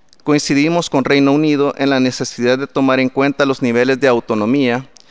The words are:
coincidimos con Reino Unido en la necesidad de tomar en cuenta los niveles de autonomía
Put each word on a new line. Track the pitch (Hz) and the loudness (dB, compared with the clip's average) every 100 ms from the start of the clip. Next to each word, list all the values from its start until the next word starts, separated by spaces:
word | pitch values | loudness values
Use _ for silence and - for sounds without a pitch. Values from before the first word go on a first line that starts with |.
| _ _ | _ _
coincidimos | - 147 - 143 151 170 160 | -2 -2 0 0 0 -2 -2
con | 143 127 | -2 0
Reino | 143 139 | 2 2
Unido | 147 156 147 143 - | 2 0 0 -2 -2
en | 139 | -2
la | 135 | 0
necesidad | 127 - 127 - 120 131 | 0 -2 -8 -2 0 0
de | 139 | -2
tomar | 143 135 131 | -2 0 2
en | 131 | 0
cuenta | - 139 139 139 | 0 -2 0 -2
los | 131 | 0
niveles | 127 117 127 131 | 0 2 2 2
de | 135 | 2
autonomía | 120 - 110 107 143 127 123 131 - - | 0 0 -2 0 0 0 -2 -6 -20 -20